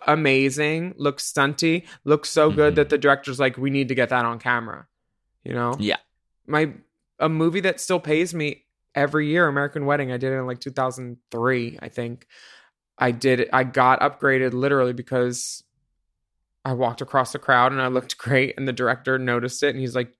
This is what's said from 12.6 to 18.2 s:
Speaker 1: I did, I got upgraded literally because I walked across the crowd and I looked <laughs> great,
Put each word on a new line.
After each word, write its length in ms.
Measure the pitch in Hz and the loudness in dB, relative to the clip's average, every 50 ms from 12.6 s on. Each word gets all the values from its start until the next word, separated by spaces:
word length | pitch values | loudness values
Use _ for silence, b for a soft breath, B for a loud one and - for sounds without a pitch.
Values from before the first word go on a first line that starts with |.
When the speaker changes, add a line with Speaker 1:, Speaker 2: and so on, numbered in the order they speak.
| B B B _ _ _ _ - | B B B _ _ _ _ -2
Speaker 1:
I 140 | - 127 | 0 0
did, 380 | 120 120 135 135 127 123 120 - - | 0 2 2 2 2 2 2 2 2
I 100 | 131 131 | 2 0
got 380 | 127 120 135 123 127 131 - | 2 2 4 4 4 4 4
upgraded 500 | - 143 139 - - 139 135 131 131 127 123 | 2 0 0 0 0 2 2 2 2 0 0
literally 380 | 123 131 139 143 139 127 123 123 | 0 0 2 2 2 2 2 0
because 680 | 123 123 - 135 127 123 123 123 120 - - - - - _ _ _ _ _ _ _ _ _ _ _ _ _ _ _ _ _ _ _ - | -4 -6 -4 0 0 0 0 -2 -4 -8 -10 -12 -14 -16 _ _ _ _ _ _ _ _ _ _ _ _ _ _ _ _ _ _ _ -8
I 80 | 135 131 | -6 -2
walked 280 | 120 127 120 117 - | 0 0 -2 -2 -4
across 300 | 135 - - 135 127 - | -6 -2 0 0 0 0
the 80 | - 143 | -2 -4
crowd 320 | - - 135 123 123 131 | 0 4 4 6 6 4
and 100 | 135 135 | 2 0
I 60 | 131 127 | -2 0
looked 300 | 127 127 127 - - | 0 -2 -2 -4 -8
<laughs> 0 | |
great, 380 | - | -8